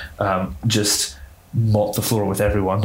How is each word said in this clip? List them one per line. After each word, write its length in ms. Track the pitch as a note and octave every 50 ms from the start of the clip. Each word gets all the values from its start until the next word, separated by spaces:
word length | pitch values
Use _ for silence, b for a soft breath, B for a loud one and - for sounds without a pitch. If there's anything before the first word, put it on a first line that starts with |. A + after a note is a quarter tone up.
| B B B -
Um, 360 | G2+ G2 F#2+ F#2 F#2+ F#2 - - -
just 500 | A2+ - G#2+ G#2 G#2 - - - B B B B B B - - - -
mop 420 | A#2 A2+ A2 G#2 G#2+ G#2 - -
the 60 | A2+
floor 240 | G#2 - A#2 G#2+ G2+
with 160 | F#2+ F#2+ F#2+
everyone 420 | G#2 G2+ G2+ G#2 G2 F#2 F#2+ G#2